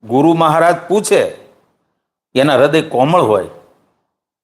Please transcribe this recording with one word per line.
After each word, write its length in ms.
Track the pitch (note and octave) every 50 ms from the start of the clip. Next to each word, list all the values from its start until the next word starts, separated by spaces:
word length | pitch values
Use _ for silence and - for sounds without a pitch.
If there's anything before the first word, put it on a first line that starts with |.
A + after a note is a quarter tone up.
ગુરુ 320 | A2+ G#2+ A#2+ C3+ D3+ E3 E3
મહારાજ 420 | E3 E3 D#3 D#3 E3 E3+ F3 E3+ E3+ - -
પૂછે, 600 | F#3+ G#3+ - - G3+ D3 G#2 - - - - _ _ _ _ _ _ _ _ _ _ _ _ _ _ _ _ _ -
એના 200 | B2+ C#3 D3+ C3+
હૃદય 280 | B2 C#3 D3 D#3 D#3+
કોમળ 380 | D#3 D#3 - B2 C3 D#3 F3+ F3+
હોય. 280 | C3+ G#2+ G#2 F#2+ E2 D2+ - - - _ _ _ _ _ _ _ _ _ _ _ _ _ _ _